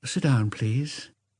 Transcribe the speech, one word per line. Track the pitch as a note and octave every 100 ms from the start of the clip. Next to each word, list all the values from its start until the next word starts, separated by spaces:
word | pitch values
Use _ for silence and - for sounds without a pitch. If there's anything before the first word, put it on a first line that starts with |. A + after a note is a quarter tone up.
| B2+
Sit | -
down, | E3 B2+ G#2+
please. | - A2 A#2 D3 - - _ _ _